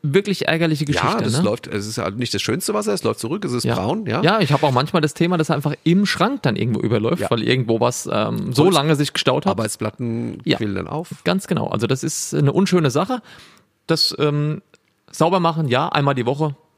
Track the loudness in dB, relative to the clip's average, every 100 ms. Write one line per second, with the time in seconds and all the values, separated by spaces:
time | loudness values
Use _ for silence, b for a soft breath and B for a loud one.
0 | 0 2 2 -2 -2 0 0 0 0 0
1 | 0 0 0 2 0 -2 -6 -8 -6 -4
2 | -4 -4 -4 -2 -2 -2 -2 -2 -2 -2
3 | -2 -2 -4 -4 -2 -2 0 0 0 -2
4 | -2 0 2 2 2 2 2 2 2 0
5 | 0 0 0 0 0 0 -2 0 2 4
6 | 2 0 -2 0 0 0 0 0 0 0
7 | 0 0 0 0 2 0 2 2 0 -2
8 | -2 -2 -2 -2 0 4 4 4 4 2
9 | 0 -2 0 0 0 -2 -2 -4 -6 -4
10 | -4 -4 -6 -6 -2 -2 -2 -4 -6 -8
11 | -8 -8 -2 -2 -2 -2 -2 -2 -2 -2
12 | -4 -6 -4 0 2 2 2 4 2 2
13 | 0 -4 -8 B B B B _ -2 0
14 | 0 0 0 0 -2 -4 -10 _ _ _
15 | _ 0 2 4 2 2 2 2 2 2
16 | 2 2 0 0 -2 -4 _